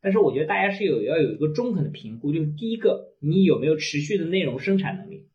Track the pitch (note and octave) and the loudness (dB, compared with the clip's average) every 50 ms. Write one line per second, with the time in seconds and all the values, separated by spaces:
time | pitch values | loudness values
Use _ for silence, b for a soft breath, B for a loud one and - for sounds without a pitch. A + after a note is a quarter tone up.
0 | - G3 G3 A3 G3 C#3 B2 C3+ D#3 D3+ D3+ - F#3+ G3 G3 G3 G#3+ F3+ C#3 A2+ | 0 2 4 4 4 4 2 0 -2 0 0 0 0 0 -2 0 0 0 0 0
1 | G#2 A#2+ D#3 E3+ D3 A#2 G#2+ A2+ C#3+ D#3 D3+ - B3 B3+ G#3+ E3 C3+ G#2 - - | 0 0 2 2 2 0 0 -2 -2 -2 0 -2 -2 -2 0 -2 -2 -2 -4 -10
2 | - A2 A2 A#2 - C#3+ D3 E3 D#3 D3+ D3+ - A#3 A3+ A3+ A3 - G#3+ - - | -12 -12 -12 -6 -4 -2 -2 0 -2 -2 -4 -4 -4 -4 -4 0 2 0 0 0
3 | - - _ _ C#3 D3 E3 F#3+ G3 F3 C3+ - B2 D#3 D#3+ D3+ - - - D3 | -6 -14 _ _ -2 2 4 6 6 6 4 4 2 0 0 0 -2 -4 -4 -4
4 | D3 - G#3 F#3+ E3 D#3+ F3+ F#3+ F3 C#3 B2+ C3+ - G3 G3 F#3+ F#3+ - F#2+ - | -2 0 -2 -2 0 0 0 0 0 0 -4 -4 -2 0 0 0 0 -2 -6 -8
5 | - - D#2 - - _ | -12 -14 -16 -18 -18 _